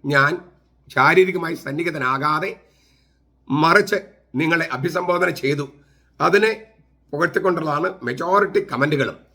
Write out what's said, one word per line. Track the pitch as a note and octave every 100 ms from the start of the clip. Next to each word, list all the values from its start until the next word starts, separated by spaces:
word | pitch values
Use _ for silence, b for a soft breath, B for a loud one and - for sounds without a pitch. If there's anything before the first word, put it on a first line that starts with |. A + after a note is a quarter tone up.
| C#3
ഞാൻ | C#3 C#3+ G#3+ - _ _ _ _ -
ശാരീരികമായി | C#3 E3+ F#3 F3+ E3 D#3+
സന്നിഹിതനാകാതെ | - C#3+ E3+ D#3 B2+ C3+ D3 D#3 F#3 F#3 _ _ _ _ _ _ _ _ _ C#3+
മറിച്ച് | D#3+ F3+ G3 G3+ - _ _ B2+
നിങ്ങളെ | D#3+ E3 E3 C3
അഭിസംബോധന | E3+ E3 E3+ F3 F#3 C#3+
ചെയ്തു. | C3+ C#3+ C#3 - b b b _
അതിനെ | D#3 C4 G#4+ A4+ - _ _ _ _
പുകഴ്ത്തിക്കൊണ്ടുള്ളതാണ് | C#3+ E3+ F#3 F#3 E3+ D#3 D3 D#3+ - A#2+
മെജോറിറ്റി | B2 E3+ G3 G3 G3+ -
കമന്റുകളും. | A#2+ C#3+ D3+ A#2 E2 _